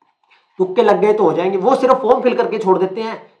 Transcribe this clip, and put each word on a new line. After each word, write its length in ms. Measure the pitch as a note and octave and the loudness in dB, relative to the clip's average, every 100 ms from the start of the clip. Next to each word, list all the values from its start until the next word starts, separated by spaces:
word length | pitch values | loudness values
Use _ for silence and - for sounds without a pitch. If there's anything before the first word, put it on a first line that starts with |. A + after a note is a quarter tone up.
| _ _ _ _ _ - | _ _ _ _ _ -6
तुक्के 260 | F#3 - | -4 0
लग 160 | G#3+ F#3 | 2 2
गए 140 | G#3 | 2
तो 100 | G#3+ | 2
हो 100 | E3+ | 0
जाएंगे।" 240 | D#3 F#3 G3 | 0 -2 0
वो 180 | G#3 C4 | 0 2
सिर्फ 260 | B3+ C4 | 2 2
form 200 | A3 B3+ | 2 2
fill 140 | A#3+ A#3 | 2 -2
करके 220 | A#3 G#3 | -4 -2
छोड़ 200 | F#3+ F#3 | 0 0
देते 240 | F#3 A3+ | 0 -4
हैं 260 | A3 G3+ - _ | -10 -10 -18 _